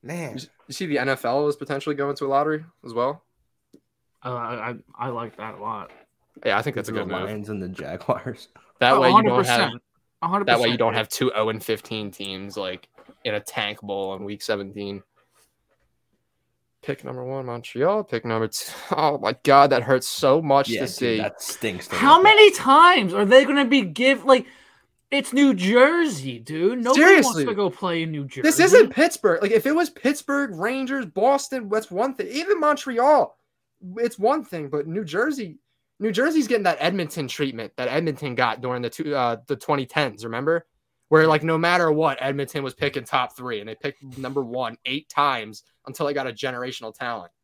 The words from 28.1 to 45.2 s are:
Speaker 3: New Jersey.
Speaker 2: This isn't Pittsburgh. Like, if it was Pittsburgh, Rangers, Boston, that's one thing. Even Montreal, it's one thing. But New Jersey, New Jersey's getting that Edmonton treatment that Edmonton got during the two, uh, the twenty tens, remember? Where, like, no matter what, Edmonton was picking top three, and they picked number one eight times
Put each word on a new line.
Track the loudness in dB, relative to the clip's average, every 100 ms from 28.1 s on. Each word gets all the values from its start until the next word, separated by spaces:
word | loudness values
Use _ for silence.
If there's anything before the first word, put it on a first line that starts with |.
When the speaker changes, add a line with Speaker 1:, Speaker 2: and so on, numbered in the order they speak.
Speaker 3:
New | -8
Jersey. | -10 -2
Speaker 2:
This | -2 2
isn't | 6 8 6
Pittsburgh. | 4 0 2 0 0
Like, | 2
if | 2 2
it |
was | 0 -2
Pittsburgh, | -2 -4 -4 -4 -2 -2
Rangers, | -4 -4 -4 -4 -6 -6
Boston, | -2 2 2 -2 -8 -4
that's | -4 -4
one | -4 -4
thing. | -4 -8
Even | -6 -2 0
Montreal, | 0 0 -2 0 4 4 2 _ _ _ _ _ -16 -4
it's | -4 -2
one | -2 -2
thing. | -4 -10 -6
But | -6 -6
New | -8
Jersey, | -6 -4 -2 -4 -8 -14 _ _ _ _
New | -4
Jersey's | 0 0 2 0
getting | 0
that | 0 0
Edmonton | 0 -2 -4 -6 -8
treatment | -4 -6 -6 -12 -6
that | -4
Edmonton | -2 -2 -4 -6
got | 0 0 0
during | -6 -6
the | -6
two, | -6 -4
uh, | 0 0 -2 _
the |
twenty | -8 -2 -2 -2
tens, | -2 -4 -4
remember? | -10 -6 -2 -2 -4 _ _ _ _
Where, | 4 6
like, | 4
no | 2 0
matter | 2 2 2
what, | 2 0 0
Edmonton | -4 -4 -6 -6
was | -8
picking | -4 -4 -4
top | -4 -2 -2 -6
three, | -10 -10
and | -10
they |
picked | -10 -10 -10 -18 -14
number | -8 -6
one | -6 -6 -8 -8 -8
eight | -8 -6
times | -2